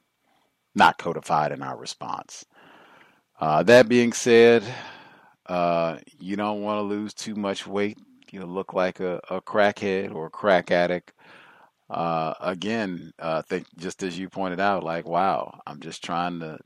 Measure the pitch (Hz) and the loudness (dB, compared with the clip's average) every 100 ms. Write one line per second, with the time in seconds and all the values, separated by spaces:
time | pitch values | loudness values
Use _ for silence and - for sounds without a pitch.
0 | _ _ _ _ _ _ _ 101 85 - | _ _ _ _ _ _ _ 4 4 4
1 | 85 78 - 78 76 69 67 - 127 - | -4 -6 0 0 2 -2 -8 -10 -12 -12
2 | - - - - - _ - - - - | -8 -8 -10 -20 -20 _ -20 -20 -20 -20
3 | _ _ _ _ 78 78 87 123 113 123 | _ _ _ _ 0 2 8 8 10 4
4 | 120 - 127 117 117 117 107 123 - - | 2 0 6 8 8 6 2 -12 -16 -20
5 | - - _ _ - 90 87 85 82 76 | -20 -20 _ _ -6 -2 0 2 0 -4
6 | - _ 92 101 104 104 104 107 101 104 | -14 _ -8 -6 -4 -4 -4 -4 -4 -6
7 | 104 - - 107 101 95 95 98 104 107 | -8 -10 -10 -6 -4 -4 -4 -2 -2 -4
8 | - _ - 98 87 92 95 98 92 - | -20 _ -20 -14 -8 -8 -4 -2 -2 -2
9 | 92 87 - 92 - 107 104 - 101 95 | -6 -6 -8 -10 -4 2 2 2 -2 -2
10 | 98 80 80 - 104 92 87 90 87 87 | -4 -8 -10 -2 4 4 4 2 2 0
11 | - _ - - - - - _ _ - | -6 _ -20 -20 -20 -20 -20 _ _ -6
12 | 85 82 80 - 85 92 95 113 101 87 | -2 -2 -2 -4 -6 -4 -4 -4 -4 -8
13 | 82 - 82 80 - 92 - - 90 - | -12 -10 -4 -4 -4 -8 -8 -12 -12 -8
14 | 98 87 92 - 95 87 101 98 80 85 | -8 -6 -10 -6 -6 -2 0 0 -2 -6
15 | 80 85 95 69 - - - 73 78 - | -2 0 2 0 -4 -12 -16 -14 -14 -14
16 | - 85 87 85 80 76 | -6 -4 -4 -6 -12 -14